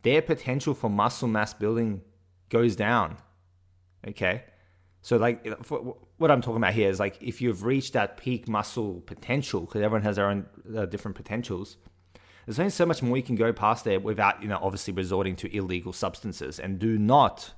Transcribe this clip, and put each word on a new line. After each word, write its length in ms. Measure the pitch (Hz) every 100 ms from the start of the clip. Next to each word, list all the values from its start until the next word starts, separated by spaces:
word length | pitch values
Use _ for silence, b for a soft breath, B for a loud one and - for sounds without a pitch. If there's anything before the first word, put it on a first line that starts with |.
their 200 | 113 151
potential 500 | 160 156 - 131 151
for 160 | 131 113
muscle 400 | 101 110 - 123
mass 240 | 107 104
building 480 | - 104 113 113 95 - _ _ _ _
goes 280 | 117 117 98
down. 400 | 104 120 87 - _ _ _ _ _ _ _ _ 104
Okay? 380 | 104 92 107 - b b b b b
So, 140 | - 120
like, 460 | 117 117 113 110
for, 320 | - 147 123 - - _
what 140 | 160
I'm 100 | 139
talking 160 | 131 113
about 160 | 95
here 160 | 110 98
is, 100 | 95
like, 200 | 101 -
if 200 | 131 -
you've 240 | 120 92
reached 280 | 107 135 131
that 240 | 120 101 -
peak 320 | 131 123 -
muscle 540 | 107 107 - 104 90
potential, 640 | - - - 139 139 95 82
'cause 160 | 104
everyone 200 | 104 110
has 140 | 104 101
their 120 | 101
own, 180 | 101 - - - 110
uh, 100 | 95
different 300 | 98 107 92
potentials, 600 | 85 107 120 92 101 - b b b b b b
there's 140 | b 113
only 120 | 196
so 160 | - 165
much 160 | 160
more 140 | 123 127
you 60 |
can 140 | 127 113
go 160 | 117
past 320 | - 104 113
there 160 | 113 95
without, 420 | 101 104 101 -
you 60 | 104
know, 100 | 98
obviously 320 | 95 95 -
resorting 440 | 95 92 95 95 90
to 200 | 95 104
illegal 360 | 92 90 90
substances. 680 | - 95 - 107 87 69 -
And 200 | 95 95
do 200 | 113 107
not 560 | 104 139 120 - -